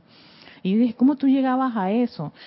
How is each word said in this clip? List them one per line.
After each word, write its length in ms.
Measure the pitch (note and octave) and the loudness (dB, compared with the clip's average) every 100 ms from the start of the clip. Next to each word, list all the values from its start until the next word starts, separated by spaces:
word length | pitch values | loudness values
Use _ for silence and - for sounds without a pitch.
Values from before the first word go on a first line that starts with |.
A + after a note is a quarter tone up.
| - - - - - - | -16 -20 -20 -20 -20 -8
Y 100 | F#3 | -2
yo 60 | G#3+ | 0
dije, 160 | B3 | 0
"¿Cómo 220 | - B3+ C#4+ | 2 0 2
tú 100 | C#4 | 2
llegabas 500 | C4+ C4 B3+ C4 A3 | 2 0 0 -2 -2
a 140 | F#3 | -2
eso?". 420 | A3+ A#3+ - D3 - | 0 -2 -6 -12 -12